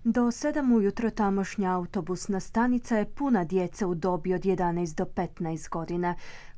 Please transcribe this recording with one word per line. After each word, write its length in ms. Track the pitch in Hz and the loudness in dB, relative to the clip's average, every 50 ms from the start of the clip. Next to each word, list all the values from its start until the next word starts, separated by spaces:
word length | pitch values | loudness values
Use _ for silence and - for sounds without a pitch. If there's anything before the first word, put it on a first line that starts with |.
| - | 0
Do 280 | 233 214 247 240 240 | 0 2 4 4 2
sedam 400 | 233 - - 294 302 302 277 254 | 2 0 -2 -2 0 2 4 4
ujutro 380 | 240 226 196 202 202 - 240 220 | 6 6 4 4 2 0 0 0
tamošnja 600 | 220 - 214 202 196 196 190 - - - 196 185 | 0 2 2 2 2 2 0 -2 -2 -2 0 0
autobusna 680 | 185 180 180 175 - 208 165 165 180 175 - - 196 185 | 0 0 -2 -2 -4 -4 -2 -2 -4 -4 -2 -2 -2 -2
stanica 580 | - - - 226 233 247 247 247 - - 240 214 | -2 -2 0 2 2 2 2 0 0 0 0 0
je 120 | 208 208 | 0 0
puna 340 | - - 285 277 247 196 175 | -2 -2 0 2 2 2 2
djece 420 | 151 185 190 180 175 - - 180 | 2 2 0 0 0 -2 -2 -2
u 100 | 180 180 | -2 0
dobi 380 | 165 147 190 180 175 160 180 185 | 0 0 0 0 0 0 0 -2
od 120 | 180 165 | 0 2
jedanaest 520 | 190 185 165 185 175 170 175 175 165 156 - | 2 2 2 2 2 2 0 -2 -2 -2 -2
do 80 | 185 | -4
petnaest 640 | - - - 180 160 - - 180 165 160 156 - - | -2 -2 -4 -4 -4 -4 -6 -4 -4 -4 -4 -6 -6
godina, 460 | - 170 160 - 175 175 175 175 175 - - - - - - - - | -6 -6 -4 -2 -2 0 0 0 -2 -4 -6 -10 -12 -14 -14 -14 -8